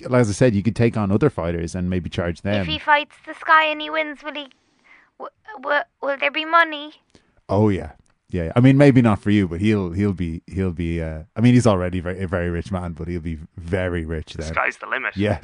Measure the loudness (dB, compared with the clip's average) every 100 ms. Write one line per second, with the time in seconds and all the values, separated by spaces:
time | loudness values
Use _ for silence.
0 | 0 2 2 4 4 4 0 2 0 2
1 | 0 2 2 0 -4 -4 -4 -4 -4 -4
2 | -4 -4 -4 -4 -4 -2 -2 -4 0 0
3 | 0 _ -18 -10 2 4 4 -2 -4 -4
4 | -4 -8 -12 -12 -14 _ _ _ _ -20
5 | _ -18 -18 -18 -20 -12 -2 -2 -2 _
6 | -6 -4 -4 -4 0 2 2 -2 -12 -18
7 | _ _ _ _ -2 2 2 0 -6 -16
8 | _ _ _ -6 -2 4 6 8 8 8
9 | 6 2 2 2 2 0 0 2 0 -2
10 | -2 -2 -4 -6 -8 -4 -4 -2 -4 -4
11 | -6 -8 -12 0 4 6 6 2 0 -4
12 | -6 -6 -4 -2 -2 -4 -4 -6 -6 -8
13 | -8 -6 -6 -10 -12 -16 -6 -4 -2 -4
14 | -4 -8 -8 -10 -6 -4 -4 -6 -8 -6
15 | -6 -2 -2 -2